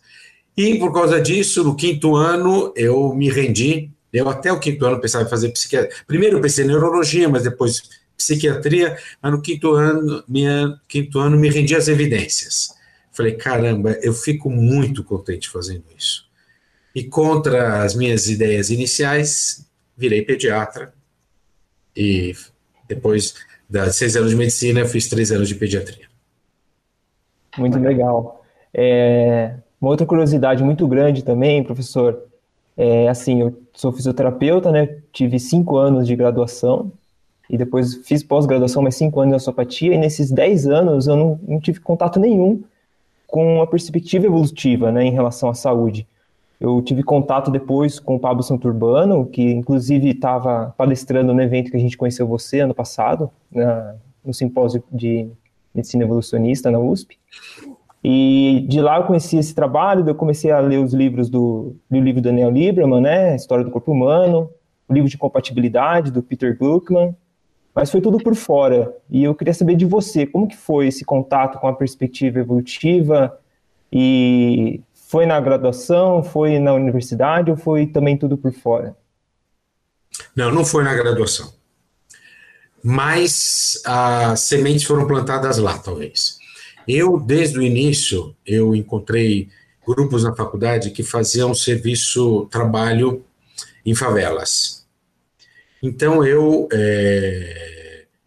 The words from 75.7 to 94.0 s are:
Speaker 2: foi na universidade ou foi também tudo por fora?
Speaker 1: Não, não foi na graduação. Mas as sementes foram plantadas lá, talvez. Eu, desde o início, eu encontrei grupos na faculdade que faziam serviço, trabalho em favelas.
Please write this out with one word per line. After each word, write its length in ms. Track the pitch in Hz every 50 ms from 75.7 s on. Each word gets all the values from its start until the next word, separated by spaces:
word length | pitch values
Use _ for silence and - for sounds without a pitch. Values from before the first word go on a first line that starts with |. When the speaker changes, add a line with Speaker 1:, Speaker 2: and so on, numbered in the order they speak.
| 123 123 - - 175 175 185 185 180 170 151
Speaker 2:
foi 340 | - - 151 151 151 151 143
na 140 | 143 139 135
universidade 800 | 135 135 127 120 127 120 - 120 110 131 147 160 175 175 165
ou 60 | 160
foi 280 | 151 - 165 156 151 151
também 320 | 151 151 151 143 143 143
tudo 200 | 139 151 139 143
por 160 | 139 139 131 123
fora? 420 | - - 120 117 120 120 117 - _ _ _ _ _ _ _ _ _ _ _ _ _ _ _ _ _ _ _ _ _ _ _ - - - - -
Speaker 1:
Não, 160 | 131 123 120
não 140 | 139 165 151
foi 180 | 147 156 156 143
na 120 | 135 135
graduação. 580 | 123 117 117 113 107 107 - - - - - - _ _ _ _ _ _ _ _ _ _ _ - - _ - - - - - - _ _ _ _ _ -
Mas 1000 | 117 127 135 139 151 160 170 175 165 - - - - - - - - - - -
as 540 | 120 123 123 123 120 120 117 117 117 113 -
sementes 420 | - - 147 135 135 143 147 147 -
foram 220 | - 147 147 127
plantadas 520 | 127 139 131 - - 135 135 131 135 123
lá, 200 | 110 107 95 87
talvez. 600 | - - 95 87 76 73 73 - - - - - - - - - - - - - _ -
Eu, 320 | - 127 151 175 185 175 151
desde 400 | 135 110 139 165 165 151 139 131
o 20 |
início, 720 | 127 123 120 123 143 147 147 - - - 101 90 82 76 - _ _
eu 280 | - 107 110 110 110 110
encontrei 760 | 107 107 - - 107 101 - 113 113 113 110 104 98 98 - _ _ _ _ _ _ -
grupos 380 | 117 127 139 143 135 127 117 113
na 100 | 113 117
faculdade 580 | - 107 - - 101 113 117 120 113 101 101
que 120 | - - 113
faziam 500 | - - 117 110 - - 123 127 123 120
serviço, 920 | - - 123 120 113 117 117 120 113 - - - 123 123 117 110 104 104 -
trabalho 760 | - 113 117 110 110 110 113 113 113 113 127 127 127 - - _ _ _ _ _ _ - - - - _ -
em 80 | 110 113
favelas. 960 | -